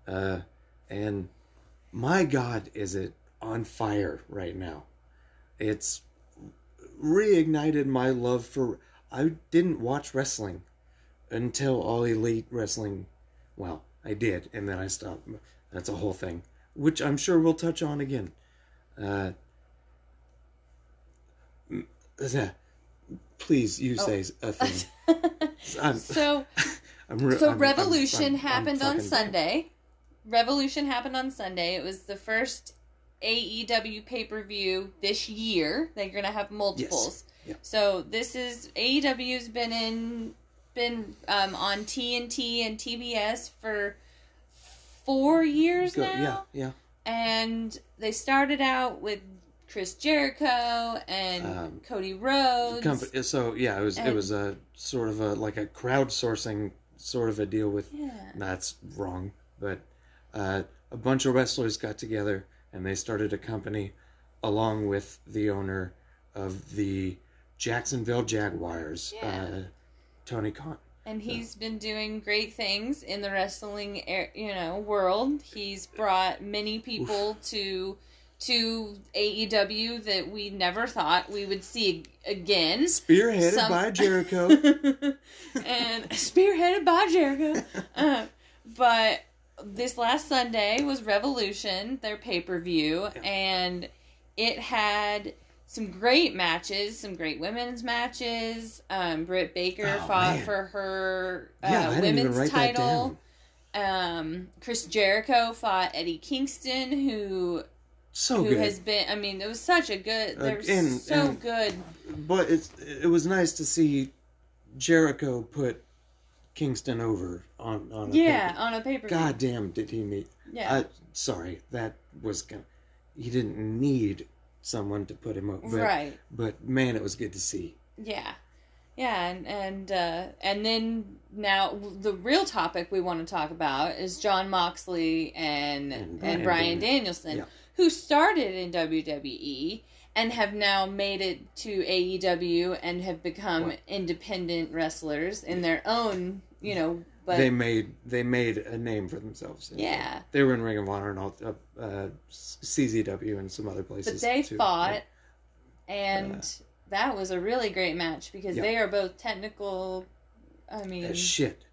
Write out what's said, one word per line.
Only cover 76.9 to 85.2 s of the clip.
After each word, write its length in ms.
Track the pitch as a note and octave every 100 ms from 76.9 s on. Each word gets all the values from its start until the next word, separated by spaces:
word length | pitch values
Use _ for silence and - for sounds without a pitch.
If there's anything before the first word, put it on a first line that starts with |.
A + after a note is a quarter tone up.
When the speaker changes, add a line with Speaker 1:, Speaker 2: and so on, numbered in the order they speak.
| A3 - G#3 G#3 G#3+
Speaker 1:
Oof. 20 | -
Speaker 2:
to, 460 | G#3+ G3 F#3 F#3+ G3 - - _ -
to 560 | - A#3+ A3+ A3+ G#3+ G3+ -
A 120 | - G#3
E 160 | G#3 G#3
W 540 | G#3+ G3+ G#3+ A3+ A#3+
that 300 | G#3+ F#3+ E3+
we 200 | G#3 G3+
never 360 | G3 F3+ G3 A#3+
thought 440 | G#3+ D#3 F3+ -
we 140 | G3+ G3
would 180 | G3
see 400 | - A#3 G3+ E3 - _ -
ag-, 60 | G3
again. 460 | F3 F#3+ D#3+ A3 E4
Speaker 1:
Spearheaded 640 | - - F3 A#3 G3+ E3+
Speaker 2:
Some 160 | G#3+ A3
Speaker 1:
by 200 | F3 G#3+
Jericho. 580 | F#3 G3+ F3+ - F3+ F3
Speaker 2:
<laughs> 640 | D4+ D4 D4+ C#4 C4+ C#4+ C4+